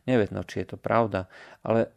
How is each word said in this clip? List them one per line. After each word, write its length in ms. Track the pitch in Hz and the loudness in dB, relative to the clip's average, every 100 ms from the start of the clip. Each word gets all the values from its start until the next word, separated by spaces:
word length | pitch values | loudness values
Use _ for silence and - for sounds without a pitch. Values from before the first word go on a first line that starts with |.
| - | 0
Nevedno, 320 | 127 101 98 95 | 2 2 -4 -8
či 160 | 101 | -8
je 80 | 95 | -8
to 60 | 98 | -8
pravda, 480 | - 110 113 98 92 - - - | 0 2 2 -2 -6 -16 -20 -12
ale 320 | - 113 - | 0 2 2